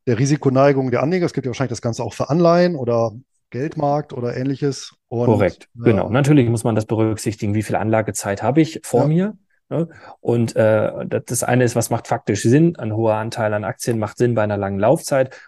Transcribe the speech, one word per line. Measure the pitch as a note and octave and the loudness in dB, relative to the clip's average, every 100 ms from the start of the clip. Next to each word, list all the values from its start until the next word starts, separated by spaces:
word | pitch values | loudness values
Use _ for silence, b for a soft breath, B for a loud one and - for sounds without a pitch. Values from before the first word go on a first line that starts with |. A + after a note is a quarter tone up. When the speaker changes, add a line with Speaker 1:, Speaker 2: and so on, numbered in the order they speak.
| - | -2
Speaker 1:
der | A2+ | 0
Risikoneigung | C3+ D3 C#3+ C3 C#3+ C3+ C3 | 2 2 2 4 4 4 0
der | A#2+ | 0
Anleger. | C#3 F#3 | 0 0
Es | E3+ | -2
gibt | - C3 | -4 -6
ja | |
wahrscheinlich | A2+ B2+ | -4 -4
das | A#2 | -4
Ganze | A#2+ A2+ | -6 -4
auch | A2+ | -6
für | - - | -6 -2
Anleihen | D3 E3+ E3+ F3+ D#3+ | 2 4 4 2 0
oder | A#2+ A#2 A#2 A2 - _ _ | 0 0 0 -4 -20 _ _
Geldmarkt | A#2+ D3+ D3+ C#3+ D3 D3 | -8 -8 -4 -2 -2 -4
oder | C3+ A#2+ A#2+ | -8 -6 -4
ähnliches. | C3 C#3 C#3+ C3 - _ - | -4 -2 -4 -4 -10 _ -8
Und, | A#2 B2 | -2 2
Speaker 2:
Korrekt, | G#2+ F#2 - - A#2+ | 4 2 -2 -18 -2
Speaker 1:
äh, | |
Speaker 2:
genau. | A#2 G#2 F2+ | 2 2 2
Natürlich | A2+ C#3 D3+ A#2 | 0 4 4 4
muss | A#2 | 2
man | B2 | 0
das | G#2+ | 0
berücksichtigen, | G#2+ A2 A2 G#2 - G#2 G#2 | 0 0 0 0 -4 -4 -2
wie | G#2+ | -2
viel | G#2 E2+ | -2 -2
Anlagezeit | G#2 A2 G#2+ G#2 G#2+ G2 | 0 0 0 -4 -4 -4
habe | G#2+ D3+ | 0 2
ich | D#3 - | 0 -2
vor | - A#2+ | -2 0
Speaker 1:
Ja. | C#3+ | 2
Speaker 2:
mir, | D#3+ G3 A3 _ _ - | 0 -2 -6 _ _ -8
ne? | C3+ E3+ B B B | -6 -6 B B B
Und, | - A#2+ A2+ | -2 0 0
äh, | - A2 A2 G#2+ - - | 2 2 4 0 -4 -6
das, | - | -6
das | - A#2+ | -4 -6
eine | - B2 | 0 2
ist, | B2 | 2
was | A#2+ A2 | 0 -2
macht | A#2 - | -4 -4
faktisch | A#2 - C3+ | -6 -2 -2
Sinn? | A#2 C3+ E3+ E3+ | 2 4 4 0
Ein | A2+ | -6
hoher | G#2+ A2+ | -2 0
Anteil | G#2+ A2+ A2+ G#2+ | 0 -2 -4 -2
an | G#2 | -2
Aktien | G#2 - - A2+ | -4 -6 -4 -4
macht | G#2+ - | -4 0
Sinn | B2 | 0
bei | A2+ | 2
einer | G#2 G2+ | 0 0
langen | G2 G2 | -2 0
Laufzeit. | G#2+ E3 - C#3 C3 B | 2 2 0 -2 -2 B